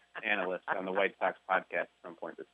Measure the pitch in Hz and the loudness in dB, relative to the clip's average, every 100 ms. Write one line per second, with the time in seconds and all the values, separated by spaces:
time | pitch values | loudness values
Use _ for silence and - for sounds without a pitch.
0 | _ - 113 104 90 90 - 120 95 95 | _ -6 0 0 0 -2 -2 -2 0 2
1 | 98 - 95 - - 92 90 87 85 _ | 2 2 -2 0 0 0 2 -2 -4 _
2 | 90 82 82 - 78 | -16 -10 -10 -10 -10